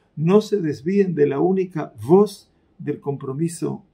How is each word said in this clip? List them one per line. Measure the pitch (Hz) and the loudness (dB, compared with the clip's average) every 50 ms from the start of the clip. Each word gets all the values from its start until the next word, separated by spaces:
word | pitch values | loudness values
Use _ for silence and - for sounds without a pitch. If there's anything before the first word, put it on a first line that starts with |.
| _ _ _ | _ _ _
no | 147 156 170 196 214 | -2 0 4 4 4
se | 208 - 208 | 4 2 -4
desvíen | 208 165 151 127 - 135 170 196 202 190 185 160 | -2 -2 -4 -6 -4 -4 -2 0 0 0 0 2
de | 147 143 | 0 0
la | 143 139 143 | 0 0 0
única | 165 180 190 190 180 185 - 156 - - - 107 104 | 0 0 0 -2 -2 -4 -6 -10 -10 -10 -12 -12 2
voz | 127 175 196 208 202 - - _ _ _ _ _ _ _ | 4 6 6 6 4 0 -10 _ _ _ _ _ _ _
del | _ 139 143 139 - | _ -8 -8 -8 -6
compromiso | - 143 143 131 139 127 131 143 170 165 - - 156 139 135 - - _ | -6 -8 -8 -6 -8 -10 -6 -4 -4 -4 -4 -6 -6 -6 -6 -8 -12 _